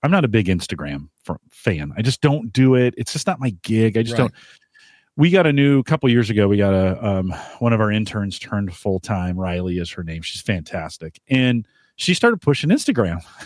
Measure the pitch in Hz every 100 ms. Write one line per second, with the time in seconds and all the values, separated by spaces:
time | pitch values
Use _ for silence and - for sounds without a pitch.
0 | 147 190 131 98 92 90 - 80 73 71
1 | 73 _ - 80 _ - - 82 73 85
2 | 117 - 147 147 120 131 131 127 123 -
3 | 117 156 - 170 131 90 - 110 113 107
4 | 117 120 123 - - - _ _ _ _
5 | _ - 165 185 165 143 143 139 - 156
6 | 135 120 110 104 101 101 98 95 92 92
7 | 104 95 92 87 - - 120 113 107 107
8 | 107 107 98 - - 104 98 85 104 95
9 | - 98 90 90 92 87 92 90 85 -
10 | 82 82 - - - 92 76 - 80 -
11 | 80 - _ 131 127 120 107 _ _ -
12 | - 180 240 214 - 139 151 262 - 170
13 | 95 82 - -